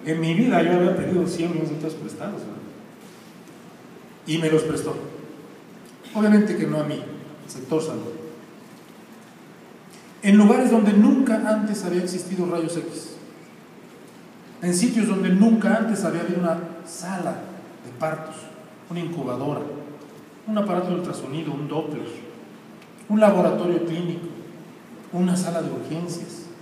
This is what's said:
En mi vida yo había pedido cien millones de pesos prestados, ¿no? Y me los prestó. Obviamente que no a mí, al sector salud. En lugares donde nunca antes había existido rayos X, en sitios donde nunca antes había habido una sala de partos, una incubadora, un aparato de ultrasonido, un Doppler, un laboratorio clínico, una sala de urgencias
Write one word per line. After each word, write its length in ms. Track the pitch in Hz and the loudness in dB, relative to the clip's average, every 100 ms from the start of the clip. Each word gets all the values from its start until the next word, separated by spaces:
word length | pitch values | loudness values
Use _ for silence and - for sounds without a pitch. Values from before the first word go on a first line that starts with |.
En 160 | 156 165 | -4 -2
mi 140 | 165 | 0
vida 280 | 170 254 175 | 2 4 4
yo 80 | 165 | 4
había 260 | 180 185 180 | 4 4 2
pedido 300 | 147 180 160 | 0 0 0
cien 240 | - 170 | -2 -2
millones 200 | 160 151 | -2 -4
de 60 | 147 | -4
pesos 160 | 160 | -6
prestados, 480 | - - - 151 - | -8 -12 -10 -10 -10
¿no? 1900 | - - - - - - - - - - - - - - - - - - - | -12 -14 -16 -18 -20 -20 -20 -20 -20 -20 -20 -20 -20 -20 -20 -20 -20 -18 -4
Y 60 | 160 | -2
me 100 | 156 | 2
los 140 | 156 | 2
prestó. 320 | - 135 127 - - - - - - - - - - - - | 2 -4 -4 -6 -10 -14 -16 -18 -20 -20 -20 -20 -20 -20 -8
Obviamente 420 | 214 214 208 - - | 2 6 6 6 0
que 120 | 151 | 0
no 100 | 151 | 0
a 60 | |
mí, 180 | 147 - | -2 -6
al 480 | - - - - - | -8 -14 -16 -18 -18
sector 320 | - - 156 | -16 -2 -2
salud. 300 | 160 107 - - - - - - - - - - - - - - - - - - - - - - | -2 -6 -8 -12 -14 -18 -20 -20 -20 -20 -20 -20 -20 -20 -20 -20 -20 -20 -20 -20 -20 -20 -20 -2
En 160 | 202 208 | 6 8
lugares 340 | 208 254 247 | 10 8 6
donde 200 | 226 202 | 6 6
nunca 560 | 202 254 - 233 220 208 | 6 6 6 4 2 2
antes 360 | 214 208 196 | 0 0 -4
había 180 | 180 180 | -2 -2
existido 440 | - 180 - 185 170 | -2 -6 -6 -4 -2
rayos 260 | 170 160 165 | -2 -2 -6
X, 360 | 143 - - - - - - - - - - - - - - - - - | -8 -12 -14 -16 -20 -20 -20 -20 -20 -20 -20 -20 -20 -20 -20 -20 -20 -6
en 140 | 175 | -2
sitios 320 | 180 240 220 202 | 2 2 2 2
donde 220 | 190 180 | 2 2
nunca 480 | 185 226 214 190 226 | 6 6 6 4 2
antes 280 | 226 208 | 2 0
había 180 | 165 165 | 0 -2
habido 180 | - 175 | -2 0
una 180 | 175 165 - - | 0 -2 -6 -14
sala 480 | - - 180 185 165 - - - - - | -16 -12 -8 -6 -6 -8 -12 -16 -18 -18
de 80 | - 120 | -18 -6
partos, 340 | 156 156 160 - - - - - - | -6 -6 -10 -16 -18 -20 -20 -20 -12
una 80 | 175 | -8
incubadora, 640 | 156 151 131 123 143 151 - 143 - - - - - - 220 | -6 -6 -6 -4 -4 -6 -8 -12 -14 -18 -20 -20 -20 -14 -4
un 100 | 214 | -2
aparato 300 | 202 175 180 | 0 0 0
de 60 | 175 | -2
ultrasonido, 560 | - - - 156 151 | -4 -8 -6 -6 -6
un 160 | 135 147 | -6 -4
Doppler, 400 | 147 151 127 - - - - - - - - - - - | -4 -4 -8 -8 -12 -16 -18 -20 -20 -20 -20 -20 -20 0
un 120 | 214 | 6
laboratorio 640 | 208 180 - - 180 165 | 6 6 4 2 0 0
clínico, 420 | 165 165 175 - - - - - - - - - - | 0 -2 -4 -6 -10 -14 -16 -18 -20 -20 -20 -20 -8
una 240 | 175 180 - | 0 2 2
sala 260 | 170 170 | 0 -2
de 80 | 147 | -4
urgencias 760 | 123 - 160 175 - - - - - | -6 -6 -6 -6 -8 -10 -14 -16 -18